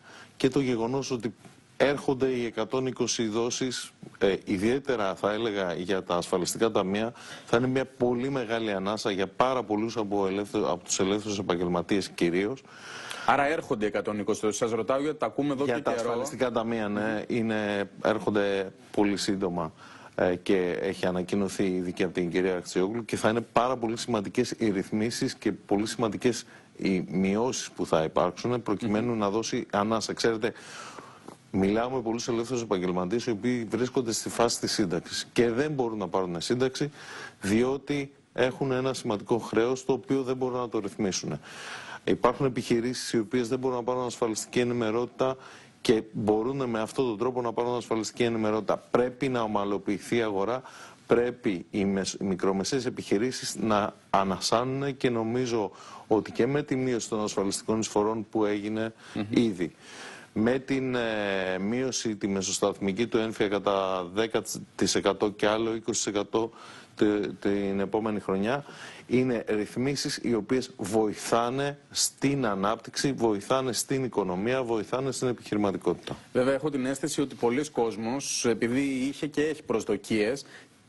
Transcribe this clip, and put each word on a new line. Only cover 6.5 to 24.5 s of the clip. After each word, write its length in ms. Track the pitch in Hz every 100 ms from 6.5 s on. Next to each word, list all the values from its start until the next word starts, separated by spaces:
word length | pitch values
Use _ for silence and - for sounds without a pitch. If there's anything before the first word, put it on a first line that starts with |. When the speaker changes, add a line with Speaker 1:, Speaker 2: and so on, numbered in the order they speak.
| - 113
Speaker 1:
ταμεία, 420 | 110 95 101 113 123 - - -
θα 120 | 120
είναι 100 | 127
μια 180 | 131 127
πολύ 440 | - 123 123 131
μεγάλη 420 | 139 110 113 110
ανάσα 400 | 98 98 107 113
για 160 | 95 92
πάρα 360 | - 127 127
πολλούς 340 | 107 107 113 113
από 300 | 104 101 95
ελεύθε-, 360 | 98 101 107 101
από 160 | 175
τους 160 | - -
ελεύθερους 400 | 95 104 104 101
επαγγελματίες 720 | 92 87 87 87 82 101 90
κυρίως. 540 | - 87 87 101 135 - - - - - - -
Speaker 2:
Άρα 200 | 131 143
έρχονται 380 | 160 - 117 104
οι 20 |
εκατόν 320 | 104 101 104
είκοσι 200 | 101 101
δόσεις. 160 | 107 101
Σας 140 | 120
ρωτάω 300 | 113 110 135
γιατί 160 | 147 156
τα 80 | 113
ακούμε 280 | - 143
εδώ 100 | 131 143
Speaker 1:
Για 100 | 117
Speaker 2:
και 60 |
Speaker 1:
τα 100 | 127
Speaker 2:
καιρό. 180 | 120 120
Speaker 1:
ασφαλιστικά 420 | 117 135 113 127
ταμεία, 360 | 117 113 117 104
ναι, 140 | 104 107 110 -
Speaker 2:
Μμμ. 80 | 120
Speaker 1:
είναι, 520 | 113 107 104 101 98 -
έρχονται 680 | - 107 - 104 101 98 95 - -
πολύ 260 | - 104 98
σύντομα, 560 | - 98 95 87 80 - - - - -
ε, 200 | 92 90
και 420 | - 98 90 -
έχει 240 | 85 90 95
ανακοινωθεί 580 | 90 87 101 95 - 98
ήδη 260 | 92 90
και 100 | -
από 100 | 92
την 160 | 82 87
κυρία 240 | 90 92 90
Αξιόγλου 500 | - - 95 117 107
και 100 | 104
θα 140 | 113
είναι 120 | 113
πάρα 360 | 113 - 120 127
πολύ 200 | 117 113
σημαντικές 540 | - 113 98 120 120